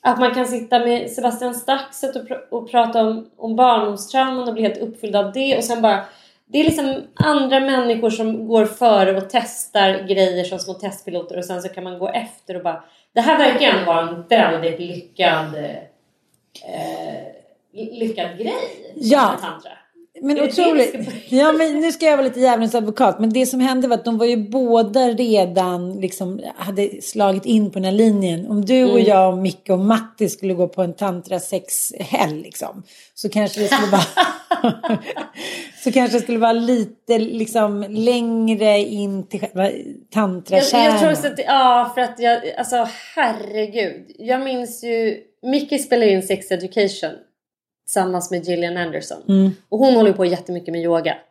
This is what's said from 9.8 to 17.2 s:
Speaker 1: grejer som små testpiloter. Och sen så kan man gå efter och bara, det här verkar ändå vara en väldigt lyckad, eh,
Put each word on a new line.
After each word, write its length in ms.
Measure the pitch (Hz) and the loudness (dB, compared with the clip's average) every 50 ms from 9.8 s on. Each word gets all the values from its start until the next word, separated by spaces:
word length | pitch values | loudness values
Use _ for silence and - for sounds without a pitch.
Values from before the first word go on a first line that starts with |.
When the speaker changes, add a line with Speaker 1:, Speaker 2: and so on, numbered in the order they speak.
| 196 190 190 190 196 185 | 2 2 2 0 -2 -2
Speaker 1:
grejer 360 | 196 190 190 185 180 180 180 | 2 2 2 2 2 -2 -4
som 160 | 180 190 180 | -4 -6 -8
små 140 | 175 - 185 | -8 -10 -12
testpiloter. 640 | 180 - 196 196 - - - 175 180 175 175 - 180 | -10 -10 -10 -10 -10 -14 -8 -8 -8 -8 -8 -10 -10
Och 80 | 180 | -8
sen 160 | 180 190 180 | -8 -8 -8
så 80 | 180 185 | -8 -10
kan 140 | 185 - 180 | -12 -10 -12
man 160 | 185 180 175 | -12 -10 -8
gå 100 | 180 196 | -8 -4
efter 460 | - 240 220 - - - _ _ 185 | -4 -6 -6 -8 -16 -20 _ _ -12
och 80 | 180 180 | -6 -6
bara, 200 | 175 160 165 - _ _ _ _ _ _ | -6 -6 -6 -10 _ _ _ _ _ _
det 80 | 233 | 0
här 160 | 226 277 320 320 | 2 2 4 4
verkar 300 | 294 254 254 - 285 254 | 4 4 4 4 4 4
ändå 160 | - 190 190 | 2 2 2
vara 220 | 170 165 165 170 165 | 2 0 0 0 -2
en 180 | 170 170 - - | -6 -10 -2 2
väldigt 520 | 240 220 214 - 165 160 160 165 165 165 | 4 4 4 4 2 0 -2 -4 -4 -4
lyckad, 760 | 175 175 175 175 - - _ - 185 170 160 156 156 156 151 151 143 143 - - - - _ _ _ _ _ _ _ _ _ _ _ _ _ - - | -8 -10 -10 -12 -14 -16 _ 0 2 2 2 2 -2 -6 -8 -8 -8 -10 -10 -12 -16 -18 _ _ _ _ _ _ _ _ _ _ _ _ _ -20 -16
eh, 580 | - 90 90 - 82 76 82 82 - - - | -12 -10 -8 -8 -8 -8 -8 -10 -10 -10 -12